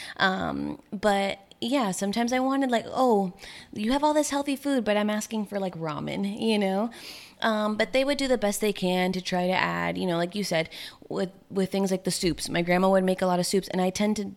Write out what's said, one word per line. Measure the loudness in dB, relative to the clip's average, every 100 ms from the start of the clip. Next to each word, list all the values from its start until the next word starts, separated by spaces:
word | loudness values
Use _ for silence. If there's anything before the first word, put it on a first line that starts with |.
| -10 0
Um, | 2 2 -2 -4 -6 -8 -10
but | 0 2 2 0 -4 -12 -8
yeah, | -2 0 0
sometimes | -2 -2 0 0
I | 0
wanted, | 0 2 2
like, | 0 -2
"Oh, | 2 4 4 2 -6 -18 -18 -14
you | -4 0
have | 2
all | 4
this | 4 2
healthy | 0 -2 -2
food, | 0 0 2
but | 2
I'm | 2
asking | -2 -4 -6 -4
for, | -4
like, | -4 -4
ramen," | -6 -4 -4 -4 -4 -2
you | 0 2
know? | 2 0 -2 -6 -16 -18 -18 -4
Um, | -2 0 0 0
but | 0
they | 2
would | 2 0
do | 0
the | 2
best | 2 0
they | 0
can | 0 0 2 2
to | -2
try | -2 0 2
to |
add, | 2 0 0 -2 -2
you | -2
know, | 0
like | -2
you | -2
said, | -2 -2 -2 -8 -16 -16 -8
with, | -6 -6 -8 -6
with | -2 0
things | 0 0
like | 0
the | -2
soups. | 0 0 0 -2
My | -2
grandma | 2 4 6
would | 4
make | 4 2
a | 2
lot | 2
of | 2
soups, | 0 0
and | 0
I | 0
tend | 2 0 0
to, | -4